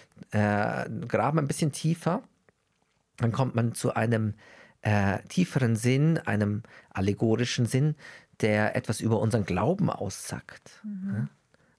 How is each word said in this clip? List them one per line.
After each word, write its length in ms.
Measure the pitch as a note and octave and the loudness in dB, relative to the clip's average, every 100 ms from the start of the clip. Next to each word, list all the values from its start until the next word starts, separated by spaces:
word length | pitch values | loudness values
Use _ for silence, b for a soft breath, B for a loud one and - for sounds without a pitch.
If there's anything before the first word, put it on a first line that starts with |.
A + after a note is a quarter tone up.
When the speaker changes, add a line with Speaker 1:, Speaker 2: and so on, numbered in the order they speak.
| B - - | B -20 -4
Speaker 1:
äh, 560 | G#2+ G#2 G#2 A2 A#2+ - A2+ A#2 | 0 2 2 0 -2 -6 -6 -2
graben 320 | G#2+ A#2 D#3 | 0 2 2
ein 80 | C#3+ | 0
bisschen 240 | D#3+ D#3 | 0 -2
tiefer. 520 | - D#3 E3+ - G3 - _ _ _ _ _ _ _ _ - | 0 -2 -2 -2 -4 -6 _ _ _ _ _ _ _ _ -4
Dann 120 | A#2 | -2
kommt 240 | A2+ B2+ | 0 0
man 200 | A#2 A#2 | 0 -2
zu 200 | A2+ B2+ | -2 -2
einem, 400 | - A2 A2+ A2 G#2 B B B _ | 0 2 2 0 -4 B B B _
äh, 380 | A2 G#2 G2 G2 - | 0 2 2 0 -2
tieferen 460 | - F3 C#3+ B2 A2+ | -2 0 2 2 2
Sinn, 420 | A#2+ C3+ D#3 E3 | 2 2 4 2
einem 440 | - G#2 G#2 G#2+ B B B | 0 0 0 -2 B B B
allegorischen 760 | - G2 G2+ A#2 A2+ A#2+ - A#2 | -4 -2 0 2 2 0 0 0
Sinn, 300 | C3 D3+ D3+ B B B - | 2 0 -2 B B B -2
der 340 | A2 G#2+ G#2+ - | 2 4 2 0
etwas 240 | - A2 | -2 -2
über 200 | A2 A2 | 0 2
unseren 240 | A2 A2+ | 2 0
Glauben 460 | G2+ F2+ A2 F#3+ E3 | 0 0 0 0 0
aussagt. 880 | - G2+ - - - - - - - | -2 -6 -8 -10 -10 -12 -20 -20 -16
Speaker 2:
Mhm. 300 | G#3+ G3+ G3 | -12 -10 -6
Speaker 1:
Ja? 140 | G#2+ C#3+ - _ b b | -4 -6 -8 _ b b